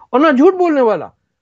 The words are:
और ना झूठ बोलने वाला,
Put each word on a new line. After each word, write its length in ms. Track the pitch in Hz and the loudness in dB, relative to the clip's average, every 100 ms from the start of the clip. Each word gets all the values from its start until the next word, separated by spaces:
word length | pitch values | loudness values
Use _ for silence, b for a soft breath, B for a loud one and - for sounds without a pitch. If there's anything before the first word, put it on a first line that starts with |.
| b | b
और 60 | 247 | -2
ना 120 | 320 | 0
झूठ 220 | 254 339 | 2 2
बोलने 280 | 370 349 294 | 2 -2 0
वाला, 300 | 233 180 110 _ _ _ | -2 -4 -8 _ _ _